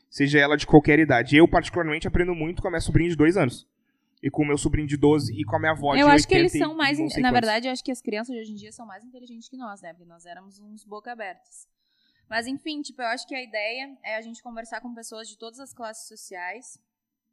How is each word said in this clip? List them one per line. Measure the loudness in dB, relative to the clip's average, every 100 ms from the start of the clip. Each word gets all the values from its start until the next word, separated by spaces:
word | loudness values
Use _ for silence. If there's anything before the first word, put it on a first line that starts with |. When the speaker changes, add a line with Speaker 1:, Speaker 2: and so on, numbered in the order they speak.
| _
Speaker 1:
Seja | 0 2 4
ela | 4 2
de | 8
qualquer | 8 8 4
idade. | 4 2 4 6
Eu, | 6
particularmente, | 6 -2 -4 -4 -4 -2
aprendo | -2 -2
muito | -2 -4 -6
com | -6
a |
minha | -4
sobrinha | -2 0 0
de | 4
dois | 4 4
anos. | 0 -2 -16 _ _ _ _ _
E | -6
com | -4
o | -2
meu | -2
sobrinho | 0 -2 -2
de | 2
doze | 4 4 0 -6
e |
com | -6 -2
a |
minha | -2
avó | -2 0
de | 4
Speaker 2:
Eu | 6
acho | 6 6
que |
eles | 2 2
Speaker 1:
oitenta | 2 -2
Speaker 2:
são |
Speaker 1:
e | 0
Speaker 2:
mais, | -2 0
Speaker 1:
não | -2
sei | 0
Speaker 2:
na | 2
Speaker 1:
quantos. | 2
Speaker 2:
verdade, | 2 -2 -4
eu |
acho | -6
que | -8
as | -8
crianças | -8 -8 -8
de | -12
hoje | -12
em |
dia | -16 -18
são | -20 -20
mais | -20
inteligentes | -20 -20 -20 -20 -20
que | -16
nós, | -14 -14
né? | -16
Porque | -20 -20
nós | -20
éramos | -20 -20 -20 -20
uns | -20 -20
boca | -18 -16 -14
abertas. | -12 -12 -14 _ -20 -20 _ _ _ _ _ _
Mas, | -8 -6
enfim, | -8 -8 -10
tipo, | -10 -8
eu | -6
acho | -6 -8
que |
a | -12
ideia | -8 -6 -6 -6 -12 -14
é | -10 -10
a |
gente | -10 -18
conversar | -16 -16 -14 -14
com | -12
pessoas | -16 -16 -16 -18
de | -18
todas | -18 -18
as | -20
classes | -16 -14 -14 -18
sociais, | -20 -18 -12 -12 -12 -16 -20 _ _ _ _ _